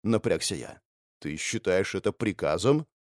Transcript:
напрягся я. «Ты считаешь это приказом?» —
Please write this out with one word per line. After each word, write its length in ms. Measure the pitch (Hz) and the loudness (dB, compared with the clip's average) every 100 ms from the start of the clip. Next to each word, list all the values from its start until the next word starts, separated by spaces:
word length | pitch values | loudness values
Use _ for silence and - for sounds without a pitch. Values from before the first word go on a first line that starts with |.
напрягся 520 | 104 113 - 82 - 87 | 0 2 2 0 0 -6
я. 260 | 58 - _ _ _ _ | -8 -16 _ _ _ _
«Ты 180 | 76 78 | -10 -6
считаешь 580 | - - - 92 98 - | -6 -2 2 2 2 0
это 160 | 104 | -2
приказом?» — 720 | - 110 92 73 82 101 151 156 _ | 0 -2 0 0 2 2 2 0 _